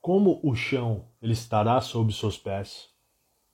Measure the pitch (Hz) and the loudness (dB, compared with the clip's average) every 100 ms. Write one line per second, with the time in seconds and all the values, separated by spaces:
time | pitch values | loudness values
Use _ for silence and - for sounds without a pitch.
0 | 170 190 196 160 139 117 - 135 120 104 | 2 4 4 4 0 -2 -2 -2 -2 -4
1 | - _ 113 113 - 107 107 127 123 120 | -6 _ -2 -2 0 0 2 2 0 -2
2 | 110 101 107 - 104 98 101 - - _ | 0 0 -4 -4 -6 -6 -8 -14 -20 _
3 | _ _ _ _ _ | _ _ _ _ _